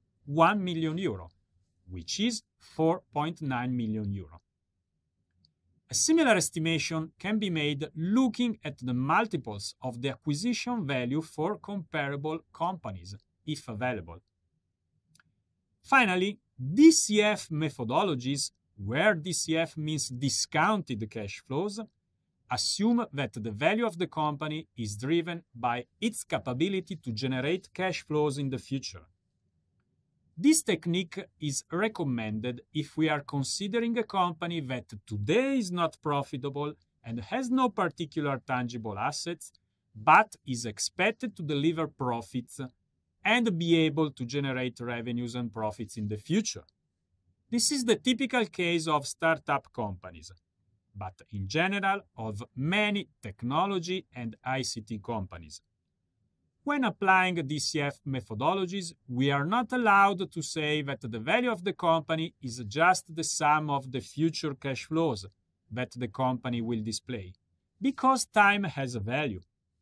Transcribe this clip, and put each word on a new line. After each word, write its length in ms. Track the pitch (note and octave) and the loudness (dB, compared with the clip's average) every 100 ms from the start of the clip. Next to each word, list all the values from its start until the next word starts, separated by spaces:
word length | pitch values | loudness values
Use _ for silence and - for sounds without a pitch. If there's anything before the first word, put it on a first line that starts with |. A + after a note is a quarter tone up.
| _ _ C#3+ | _ _ -2
one 380 | D3+ E3 G#3 | 4 6 4
million 340 | F3+ E3 D#3+ E3 | 0 -2 -2 0
euro, 320 | F3 F#2 E2+ _ _ _ _ _ F2+ | -2 -4 -10 _ _ _ _ _ -14
which 320 | F2+ E2 - | -12 -6 -2
is 220 | A#3 A3 - _ | -2 -2 -10 _
four 440 | - - D#3+ F3+ - | -10 0 2 2 -2
point 280 | D3 D#3 D#3+ | -4 -4 -4
nine 340 | C#3+ B2 B2 B2 | -4 -2 -2 -2
million 380 | A2 G#2+ G2+ | -2 -2 -2
euro. 260 | G2 D#2+ F2 _ _ _ _ _ _ _ _ _ _ _ _ _ _ - | -6 -8 -18 _ _ _ _ _ _ _ _ _ _ _ _ _ _ -6
A 60 | |
similar 380 | - - E4 C4+ | 0 4 6 6
estimation 800 | F#3 - E3 D#3+ D#3+ - D#3+ D#3+ - | 4 2 0 0 0 -2 -4 -6 -8
can 180 | G3 G#3+ | -4 -2
be 140 | G3+ | 0
made 360 | D#3+ D3 C#3 D3+ D#3 | 0 -2 -2 -6 -4
looking 600 | F3 A#3+ B3+ A#3+ A#3+ G#3+ | 0 2 2 2 -2 -2
at 160 | D3+ - | -8 -8
the 140 | B2+ | -4
multiples 800 | B2 C#3 F#3 A3+ D3+ A2 G2+ - - | -2 2 2 2 -4 -6 -8 -10 -10
of 180 | B2+ A#2+ | -10 -4
the 80 | C3+ | -6
acquisition 720 | C3 D3+ D3 A#3+ A3+ B3 A#3 C#3 | -4 -4 -2 -2 -2 -2 -4 -2
value 360 | B2+ B2 D3+ | -2 0 -2
for 380 | D#3+ - E3+ G#3 | -4 -4 -4 -4
comparable 800 | G3+ G3 - D#3 C#3 C#3+ D#3 D#3+ - | -8 -10 -6 -4 -4 -4 -4 -6 -10
companies, 640 | - F3 F3+ A2 F#2 F#2 G2+ _ _ D#3 | -4 -4 -4 -8 -12 -12 -16 _ _ -8
if 220 | D3 - | -8 -8
available. 500 | G#2+ B2+ G#2+ E2 E2+ _ _ _ _ _ _ _ _ _ _ _ _ _ _ _ _ | -4 -2 -2 -8 -16 _ _ _ _ _ _ _ _ _ _ _ _ _ _ _ _
Finally, 560 | - C4+ G#3 F3+ G3+ G#3 _ - | 2 4 6 4 0 -2 _ -8
D 300 | C3 G#3+ D#4+ | 0 10 10
C 320 | - - G#3 | 10 6 4
F 280 | G#3+ G#3 - | 4 2 -2
methodologies, 1000 | D3+ D3+ C#3 A#2 D3+ G3+ C3 B2+ C#3+ - - _ - | -4 -2 -4 0 2 2 0 -2 -2 -4 -10 _ -10
where 380 | G2 C#3 G#3 | -2 2 2
D 180 | E3+ F3 | 2 -2
C 240 | D#3 D#3+ D#3+ | -4 0 0
F 220 | D#3+ D#3 | -2 -4
means 320 | D3+ D3+ - | -4 -2 -4
discounted 960 | B2 C3+ - - D3+ F#3 G#3 D3 A2 A2 | -4 -2 -2 -2 2 2 2 -2 -6 -6
cash 320 | A2+ G2+ - - | -8 -10 -10 -6
flows, 320 | C#3 G3+ G3+ G#3+ _ _ _ _ _ - | -4 -4 -6 -12 _ _ _ _ _ -6
assume 560 | B2 - - A3+ A#3+ - | -4 -2 2 2 2 0
that 200 | C#3 B2+ | -4 -4
the 180 | A#2+ A2 | -4 -6
value 340 | G#2 D#3+ G#3+ A3+ | 0 2 2 0
of 140 | E3+ | -2
the 80 | E3+ | -4
company 600 | D#3+ D3+ C#3 D3+ D#3 - - | 0 0 0 -4 -6 -8 -8
is 220 | G#2+ G#2 | -8 -4
driven 460 | C3+ E3+ E3 E3+ - | 0 2 0 -6 -12
by 320 | A#2 A#2+ A#2+ - _ | -4 -2 -2 -6 _
its 220 | A3+ - | -4 -4
capability 720 | - C3 B2+ B2+ F#3+ F#3+ F#3+ F3+ | -4 -4 -2 0 0 0 -4 -8
to 160 | A#2+ | -8
generate 600 | A2 C3 B2+ C#3+ F#3 - - | -4 -2 0 0 -2 -4 -4
cash 280 | F#3 - - | -2 -2 -2
flows 320 | D3+ D3+ C#3 | 0 2 0
in 100 | C#3 | -4
the 80 | B2 | -4
future. 460 | - C3+ - E2+ D#2+ _ _ _ _ _ _ _ _ _ _ _ _ D#3+ | -4 -6 -6 -14 -20 _ _ _ _ _ _ _ _ _ _ _ _ 2
This 260 | C#4+ D#4+ | 4 6
technique 540 | - E3 E3+ F3+ F#3 G3 - _ | 4 0 0 -2 -2 -8 -14 _
is 240 | D3+ C3+ - | -4 -4 -4
recommended 880 | E3+ A3 G#3+ C#3+ A#2+ G#2+ G#2+ B2 A#2+ - | -2 -2 0 -2 -2 -2 -4 -4 -6 -6
if 240 | D3+ D3 D#3 | -6 -4 0
we 100 | D#3 | 0
are 140 | D3 | 0
considering 760 | D3 C#3 C3+ - G3 A#3 A#3 A#3 | -2 -4 -2 -4 -2 -2 0 -2
a 60 | |
company 560 | A3 G3 F3+ D#3+ E3+ E3+ | 0 0 0 -2 -4 -4
that 340 | B2+ B2 - G#2 - | -4 -6 -8 -16 -8
today 500 | G#2+ G#2 G#3+ C4+ C4+ | -4 2 2 2 0
is 140 | F#3 | 0
not 240 | F3 E3 - | 0 -2 -2
profitable 720 | D3+ C#3+ - C3+ C#3 C#3+ D3 D3 _ _ A#2 | -2 -2 -2 -6 -6 -4 -6 -8 _ _ -10
and 160 | A#2 | -8
has 280 | G2+ B3+ B3 | -4 -4 0
no 200 | C4 B3 | 2 2
particular 720 | - F3 - D#3+ D#3+ C#3+ C3 - | 2 -2 -2 -6 -2 -2 -2 -2
tangible 540 | B2+ A#2+ A#2+ G#2+ G2+ | -2 -2 -4 -6 -4
assets, 540 | C3 D3+ F3 E3+ - _ _ _ _ G#2+ | -4 -4 -6 -8 -12 _ _ _ _ 0
but 400 | A#2+ F3 - - C#3 | 8 8 8 -2 -6
is 200 | A#2 A2+ | -4 -6
expected 720 | - - - G3+ - A#3+ - | -6 -6 0 0 0 -6 -6
to 40 | |
deliver 460 | D3+ C#3+ D#3+ D#3+ D3+ | -4 0 2 0 -2
profits 720 | - B2+ A#2 - B2 - - B2+ _ _ _ _ _ | -2 -2 -2 -4 -8 -8 -10 -12 _ _ _ _ _
and 340 | G3+ A#3+ A3+ E3 | 2 2 2 2
be 200 | E3+ E3 | 4 6
able 340 | D#3 D3 D3+ | 6 4 0
to 140 | - A#2+ | -2 -6
generate 520 | C#3+ C#3 B2+ B2+ - | -2 -2 -2 -4 -6
revenues 540 | A#2+ A#2+ A#2+ A#2+ A#2+ B2 | -6 -6 -4 -4 -4 -4
and 180 | A#2 | -6
profits 420 | A2+ G#2+ G#2+ G#2+ A2 | -4 -4 -4 -8 -6
in 140 | G#2 | -6
the 80 | G#2+ | -4
future. 480 | - G3+ - - - _ _ _ _ _ _ _ _ | 0 0 0 -6 -14 _ _ _ _ _ _ _ _
This 220 | A#3 - | 0 0
is 140 | C#4+ A#3 | 2 2
the 100 | - | 4
typical 500 | B3+ A#3+ C4 B3 G#3+ | 2 2 2 0 0
case 440 | - F3 E3+ D#3+ | 0 0 2 2
of 180 | D3 C3+ | 0 0
startup 640 | - E3 D#3+ - C#3 - | 0 2 2 0 -2 -2
companies, 640 | - G#2+ F2+ F#2 E2 D#2 - _ _ _ _ _ | -6 -6 -6 -12 -16 -20 -20 _ _ _ _ _
but 200 | G2+ F#2+ - - | -12 -12 -12 -10
in 160 | G2+ F#2+ | -8 -2
general 540 | D#3 F#3+ G3+ G3 G3 - - | 0 0 0 0 0 -4 -10
of 260 | A2 G2+ B2 - | -8 -8 -10 -4
many 500 | D3+ G#3 G#3 G3+ - _ | 0 2 2 0 -6 _
technology 840 | G#2 - A#2+ C#3+ G3 F#3+ E3+ F#3 - | -14 -8 -2 0 0 -2 -4 -6 -8
and 220 | B2+ A#2 A2 | -10 -10 -8
I 200 | B2+ C3+ | -4 -4
C 180 | B2 A#2 | -4 -8
T 180 | G#2+ G#2+ | -8 -8
companies. 640 | A#2+ A2+ F#2 E2+ D#2 - _ _ _ _ _ _ _ _ _ _ C#4+ | -6 -6 -6 -12 -16 -20 _ _ _ _ _ _ _ _ _ _ -2
When 160 | C#4+ | 2
applying 520 | A3+ - F#3+ F#3+ F#3 E3+ | 0 2 4 6 6 2
D 240 | C3+ D3+ | -2 -4
C 200 | - D3+ | -2 -2
F 200 | C#3+ - C#3 | -2 -4 -6
methodologies, 880 | C3 - A2 D3+ G3 F3+ G3 E3+ - - | -6 -6 -2 0 2 -2 -4 -8 -12 -6
we 220 | B2 C#3 | 0 2
are 160 | C#3+ D#3 | 2 2
not 260 | A#3+ B3 | 0 0
allowed 600 | B3+ A3 G3 G3 F#3 D#3+ | 2 6 8 6 4 -4
to 100 | E3 | -6
say 400 | - D#3+ D3+ D3+ | -6 -4 0 0
that 200 | C#3 C#3 | -2 -6
the 180 | B2 A2+ | -6 -6
value 320 | B2 A#3 B3 | 0 0 2
of 120 | F3+ | -2
the 100 | F#3+ | -4
company 600 | - E3+ E3 - D#3+ E3 - | 0 2 2 2 -2 -4 -8
is 160 | B2+ B2 G#2 | -10 -8 -4
just 480 | D3 F3 F3+ - D#3+ | 4 4 4 -2 -6
the 80 | |
sum 460 | D3 - D3+ D#3 D3+ | -4 2 4 4 2
of 220 | C#3 C3 | -2 -2
the 80 | B2 | -8
future 560 | - D3 D#3+ D#3 D#3 C3+ | -6 -2 0 0 -6 -4
cash 300 | C#3 B2 - | -6 -6 -2
flows 420 | D#3+ D#3+ G#2+ F#2+ _ _ _ - | 0 2 0 -8 _ _ _ -10
that 200 | A#2 B2+ | -6 -6
the 160 | B2 A#2+ | -6 -6
company 560 | - B2+ B2 B2 A#2+ | 0 0 0 -2 -2
will 180 | A2+ A2+ | -2 -2
display, 520 | A2 - - A#2 F#2 - _ _ _ - | -4 -6 -8 -10 -10 -18 _ _ _ -4
because 460 | C4+ - C4 C4 - | -4 2 4 4 2
time 380 | G#3+ G3+ G3+ | 4 6 4
has 320 | F#3+ C#3+ C3 A#2+ | -2 -4 -4 -4
a 40 | |
value. 420 | G2+ C#3 C#3 F#2 - _ _ _ | -4 -2 -2 -6 -12 _ _ _